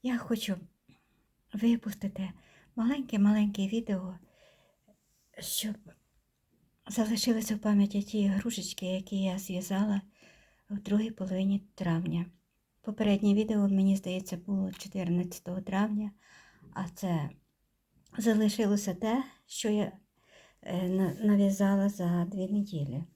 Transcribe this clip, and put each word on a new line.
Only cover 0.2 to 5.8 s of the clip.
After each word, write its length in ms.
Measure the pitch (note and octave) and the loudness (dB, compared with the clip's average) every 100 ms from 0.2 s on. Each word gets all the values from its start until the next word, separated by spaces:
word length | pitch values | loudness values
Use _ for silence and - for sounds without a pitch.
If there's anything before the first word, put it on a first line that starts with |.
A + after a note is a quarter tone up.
| - A3+ - F3+ - _ _ _ _ _ _ _ _ | -2 -4 -2 -6 -8 _ _ _ _ _ _ _ _
випустити 760 | G#3 A#3 A#3 A3 - G3+ - F#3 - _ _ _ - | 0 2 2 -2 -6 -8 -6 -10 -10 _ _ _ -2
маленьке-маленьке 920 | A3+ C#4 C4 G#3+ G3+ G#3+ G#3 G3+ G3 | 0 0 -2 4 4 6 2 0 -2
відео, 480 | A3+ A3+ F#3+ F#3 F#3 _ _ _ _ _ _ _ _ _ _ _ - | -2 -2 -4 -4 -12 _ _ _ _ _ _ _ _ _ _ _ -14
щоб 360 | F3+ - A3 G#3 | -8 -6 -6 -8